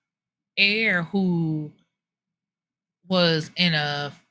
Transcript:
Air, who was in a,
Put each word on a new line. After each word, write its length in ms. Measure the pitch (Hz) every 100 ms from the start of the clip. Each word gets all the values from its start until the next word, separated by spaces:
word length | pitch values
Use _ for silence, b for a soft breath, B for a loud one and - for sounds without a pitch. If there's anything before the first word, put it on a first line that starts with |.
| _ _ _ _ _ -
Air, 480 | 202 214 220 180
who 680 | 160 196 185 170 160 156 151 - _ _ _ _ _ _ _ _ _ _ _ _ 175
was 420 | 185 170 160 160 170
in 180 | 180
a, 380 | 156 147 143 143 - _